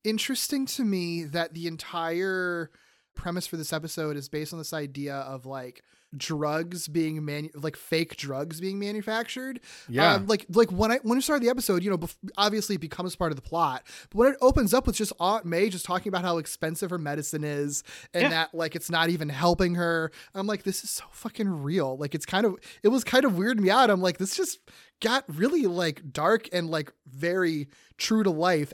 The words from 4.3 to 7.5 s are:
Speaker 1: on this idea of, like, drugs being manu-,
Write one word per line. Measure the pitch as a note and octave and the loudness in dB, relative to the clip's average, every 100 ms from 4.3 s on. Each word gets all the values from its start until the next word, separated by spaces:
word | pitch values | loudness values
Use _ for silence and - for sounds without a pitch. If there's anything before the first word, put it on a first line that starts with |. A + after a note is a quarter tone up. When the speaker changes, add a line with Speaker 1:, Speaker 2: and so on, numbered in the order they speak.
| D3+ D3+ | -8 -8
Speaker 1:
on | E3+ | -10
this | D3 | -8
idea | D#3+ D3 C#3 C#3+ C#3 | -6 -8 -8 -8 -8
of, | C3+ C3+ B2+ | -8 -10 -10
like, | C3+ B2+ - _ _ _ C#3 | -10 -12 -16 _ _ _ -12
drugs | - D3+ D3+ D#3 E3+ F3+ - | -6 -2 0 -2 -4 -8 -4
being | D#3 D#3 D#3 | -2 -2 -2
manu-, | D3+ D3 D3+ | -6 -6 -8